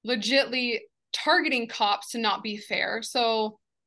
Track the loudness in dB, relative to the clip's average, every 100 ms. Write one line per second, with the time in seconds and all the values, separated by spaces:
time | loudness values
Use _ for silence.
0 | -4 -2 2 2 2 0 -2 -4 -6 _
1 | _ -4 4 4 4 0 -2 0 0 0
2 | -2 -2 0 0 -4 -10 -4 -2 -2 -4
3 | -4 0 2 2 0 -4 _ _